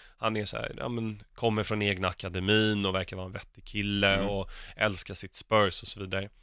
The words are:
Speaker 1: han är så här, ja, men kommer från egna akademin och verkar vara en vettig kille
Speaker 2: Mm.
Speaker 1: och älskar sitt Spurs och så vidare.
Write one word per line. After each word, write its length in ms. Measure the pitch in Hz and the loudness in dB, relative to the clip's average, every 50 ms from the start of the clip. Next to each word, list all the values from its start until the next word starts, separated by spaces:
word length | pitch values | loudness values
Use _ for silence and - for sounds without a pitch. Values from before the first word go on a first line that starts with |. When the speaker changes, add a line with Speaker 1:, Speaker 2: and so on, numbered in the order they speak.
| - - - _ | -20 -20 -10 _
Speaker 1:
han 180 | 113 110 110 | -2 -2 0
är 80 | 107 104 | 0 -2
så 120 | 101 - | -2 -4
här, 180 | 113 113 - - - | -4 -6 -6 -6 -6
ja, 100 | - 127 | -6 -4
men 340 | 120 117 113 110 107 104 - - _ | -4 -4 -4 -4 -6 -8 -12 -18 _
kommer 300 | - - 117 107 107 104 | 0 2 4 4 4 2
från 180 | - 113 107 104 | 0 0 0 2
egna 260 | 101 98 92 95 90 | 2 2 2 0 0
akademin 760 | 90 - - 92 87 92 92 98 107 107 110 107 107 101 98 | -2 -2 -6 -6 -4 -2 2 4 6 6 6 4 2 2 0
och 80 | 95 92 | 0 0
verkar 220 | 95 92 - - | 0 -2 -4 -6
vara 100 | 92 92 | -8 -10
en 60 | 92 95 | -8 -10
vettig 320 | - - - _ - - | -12 -12 -14 _ -20 -16
kille 500 | - - 107 101 101 101 101 101 98 98 | -8 -6 -4 -2 0 2 2 4 4 4
Speaker 2:
Mm. 120 | 98 98 101 | 4 2 0
Speaker 1:
och 220 | 101 98 95 - - - - - - | 0 -2 -4 -6 -8 -14 -16 -16 -4
älskar 380 | - 107 107 98 87 - - 101 | 0 0 0 0 -2 -6 -8 -10
sitt 200 | - - 95 - | -10 -12 -12 -14
Spurs 480 | - - - 110 107 104 101 104 - - | -16 -2 2 4 4 6 4 2 -2 -4
och 60 | - | -4
så 120 | - 107 | -6 -6
vidare. 280 | 98 95 95 95 98 101 - _ | -4 -4 -4 -4 -4 -6 -10 _